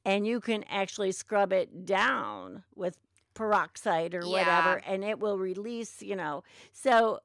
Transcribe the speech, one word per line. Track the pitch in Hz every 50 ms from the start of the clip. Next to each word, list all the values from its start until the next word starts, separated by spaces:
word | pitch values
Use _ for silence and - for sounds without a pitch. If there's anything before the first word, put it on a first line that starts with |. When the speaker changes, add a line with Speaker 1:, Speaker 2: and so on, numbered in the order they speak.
| -
Speaker 1:
and | 190 196 208 208
you | 220 240 220
can | - 233 220 208 -
actually | - - 196 196 - - 214 196 190
scrub | 185 - - - 214 202 196 185 190
it | 185 - - - 180 185
down | - 190 190 226 262 - - - - 214 190 180 185 185 208 - _ _
with | - 180 180 175 _ _ _ _ _ _ _ -
peroxide | - 220 208 208 185 156 - - - - 214 170 165 165 170 175
or | 175 175
whatever, | 180 185 190 175 170 175 170 165 185 185 - -
Speaker 2:
Yeah. | -
Speaker 1:
and | 190 190 202
it | 214 214 -
will | 214 208 202
release, | 190 190 185 185 196 208 240 240 233 220 - - -
you | 208 196 202
know. | 185 160 151 143 147 - _ - - - -
So | - - - 269 240 226 226 220 - -